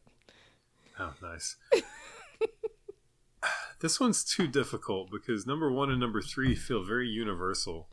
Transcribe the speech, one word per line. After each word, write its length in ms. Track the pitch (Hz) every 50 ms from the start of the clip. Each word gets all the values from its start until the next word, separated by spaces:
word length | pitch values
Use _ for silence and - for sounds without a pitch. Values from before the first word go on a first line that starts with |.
| _ - _ _ _ _ - - - - _ _ _ _ _ _ _ - - -
Oh, 140 | 92 82 - - 92
nice. 340 | 85 82 78 - - - - _ - 554
<laughs> 100 | 381 - - - - - - - - - 605 - - 440 - - - - 427 - _ _ - - _ _ _ _ _ _ _ _ - - - - - - - - -
This 200 | - 160 - -
one's 240 | 269 240 196 - -
too 240 | - - - 185 143
difficult 600 | 123 139 120 - - 104 - - 101 95 95 92
because 380 | 104 101 - - 117 104 98
number 240 | 123 143 160 160 143
one 180 | 127 135 139 139
and 120 | 131 127
number 200 | 123 117 104 107
three 360 | - - - 135 131 131 117
feel 260 | - - - 127 104 92
very 220 | 95 113 123 127
universal. 800 | 120 107 113 113 104 95 85 92 95 98 - - 101 85 80 80 -